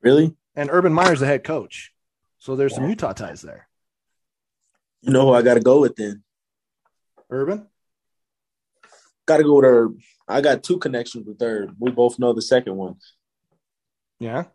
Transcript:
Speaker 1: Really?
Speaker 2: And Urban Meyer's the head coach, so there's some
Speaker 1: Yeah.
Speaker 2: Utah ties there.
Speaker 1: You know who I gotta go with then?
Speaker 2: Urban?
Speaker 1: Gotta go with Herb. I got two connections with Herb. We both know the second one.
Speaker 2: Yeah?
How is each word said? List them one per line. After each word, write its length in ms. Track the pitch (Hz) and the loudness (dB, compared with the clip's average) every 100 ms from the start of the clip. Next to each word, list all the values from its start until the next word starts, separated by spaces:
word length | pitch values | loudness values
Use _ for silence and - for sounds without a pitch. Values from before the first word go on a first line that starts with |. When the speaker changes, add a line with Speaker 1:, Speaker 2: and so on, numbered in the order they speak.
Speaker 1:
Really? 360 | 117 143 160 - _ | 4 4 2 -4 _
Speaker 2:
And 160 | - 143 | -10 -2
Urban 220 | 165 180 | 0 0
Meyer's 280 | 160 185 156 | 2 2 0
the 60 | 135 | -2
head 160 | 139 | -2
coach, 500 | - 156 98 - - _ _ _ _ _ | -4 -10 -10 -18 -20 _ _ _ _ _
so 160 | - | -12
there's 200 | 131 139 | -4 -4
some 100 | 123 | -2
Speaker 1:
Yeah. 60 | 135 | -6
Speaker 2:
Utah 220 | 214 139 | -4 -8
ties 300 | 98 98 73 | -8 -14 -16
there. 240 | - 50 _ _ _ _ _ _ _ _ _ _ _ _ _ _ | -20 -20 _ _ _ _ _ _ _ _ _ _ _ _ _ _
Speaker 1:
You 120 | 127 | -2
know 140 | 131 135 | 2 4
who 60 | |
I 100 | 123 | 4
gotta 180 | 117 120 | 4 4
go 200 | 117 139 | 4 4
with 160 | 131 - | 4 -2
then? 260 | 104 101 _ _ _ _ _ _ _ _ _ _ _ | -10 -10 _ _ _ _ _ _ _ _ _ _ _
Speaker 2:
Urban? 380 | 127 139 208 208 _ _ _ _ _ _ _ _ _ _ _ _ _ _ _ - | -6 -4 -6 -10 _ _ _ _ _ _ _ _ _ _ _ _ _ _ _ -2
Speaker 1:
Gotta 160 | 156 | 2
go 140 | 151 143 | 4 6
with 80 | |
Herb. 340 | 131 123 113 - _ _ _ | 6 6 2 -4 _ _ _
I 120 | 127 | -2
got 220 | 143 123 | 0 -2
two 160 | - 180 | -2 -4
connections 480 | 151 123 117 117 107 | -4 -8 -10 -14 -18
with 160 | 104 | -8
Herb. 320 | 117 107 98 95 | -6 -6 -8 -6
We 120 | 120 | -6
both 280 | 123 123 123 | 0 0 0
know 140 | 123 | -2
the 100 | 110 | -2
second 340 | - 127 120 95 | 0 -2 -2 -10
one. 200 | 92 90 _ _ _ _ _ _ _ _ _ _ _ _ | -12 -14 _ _ _ _ _ _ _ _ _ _ _ _
Speaker 2:
Yeah? 240 | 117 123 175 | -10 -10 -10